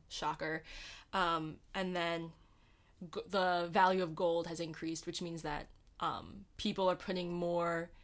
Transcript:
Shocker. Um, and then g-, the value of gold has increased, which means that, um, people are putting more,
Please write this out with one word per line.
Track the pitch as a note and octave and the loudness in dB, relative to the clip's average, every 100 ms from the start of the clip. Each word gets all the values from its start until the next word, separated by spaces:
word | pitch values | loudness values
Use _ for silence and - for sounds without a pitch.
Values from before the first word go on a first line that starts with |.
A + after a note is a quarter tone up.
| - | -12
Shocker. | - D3+ D#3 D#3 D#3+ - - - - - | -4 -4 -2 -4 -4 -6 -14 -14 -16 -4
Um, | G3 F3 E3 D#3 - - | 2 2 2 -2 -8 -8
and | G3 F#3 F3+ | -4 -2 0
then | E3+ E3+ E3 - - - - - - - E3+ | 0 0 -4 -12 -20 -20 -20 -20 -20 -16 -10
g-, | G#3 G3+ | -8 -2
the | G3 F#3 F3 F3 | 2 4 2 2
value | F#3+ F#3 F#3+ | 6 6 6
of | F3 | 2
gold | D#3+ F3 E3+ E3 | 2 4 4 0
has | E3 | -4
increased, | E3 D#3+ D#3+ D#3+ - | -4 -4 -4 -4 -4
which | E3 | -6
means | F3 E3 | -6 -4
that, | D#3 D3 - - - - | -4 -4 -6 -16 -20 -4
um, | E3 B2 - D2 - - | -4 -2 -8 -14 -16 -4
people | G#3 F#3+ F#3 | -2 4 4
are | F3+ | 2
putting | - F#3 F3 | 0 -2 -2
more, | F3 F3 F3 E3+ E3 E3+ - | 0 2 2 2 0 -2 -10